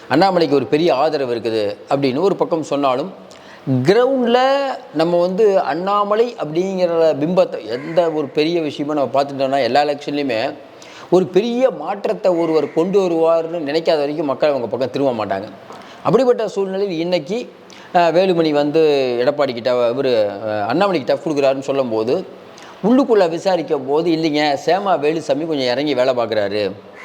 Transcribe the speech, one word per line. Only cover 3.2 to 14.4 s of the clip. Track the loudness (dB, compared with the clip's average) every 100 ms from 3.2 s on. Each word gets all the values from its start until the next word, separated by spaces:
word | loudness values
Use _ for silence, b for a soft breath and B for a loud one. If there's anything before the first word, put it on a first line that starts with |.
| -20 B B B -2 2
கிரவுண்ட்ல | 4 4 4 2 2 4 4 2 -2 -6 -6
நம்ம | -2 0 2
வந்து | 0 2 4 4
அண்ணாமலை | 0 -2 -2 0 0 0 0 -4
அப்படிங்கிற | -4 -4 -2 -2 0 2 2 2
பிம்பத்தை, | 0 0 0 -4 -8
எந்த | -8 -2 0 0
ஒரு | -2 -2
பெரிய | -2 0 -2
விஷயமா | -4 -4 -4
நம்ம | -2 0 0
பார்த்துட்டோம்னா, | -2 -2 0 0
எல்லா | 2 2
எலெக்ஷன்லையுமே | 2 -2 -6 -4 -2 -2 -4 -8 -16 B B B B
ஒரு | 2 2
பெரிய | 0 0 0 0
மாற்றத்தை | 0 -8 -6 -4 -2 0
ஒருவர் | 0 0 0 0
கொண்டு | -2 0 2
வருவார்னு | 2 2 2 2 0 -6
நினைக்காத | -4 0 2 0
வரைக்கும் | 0 -2 -4
மக்கள் | 0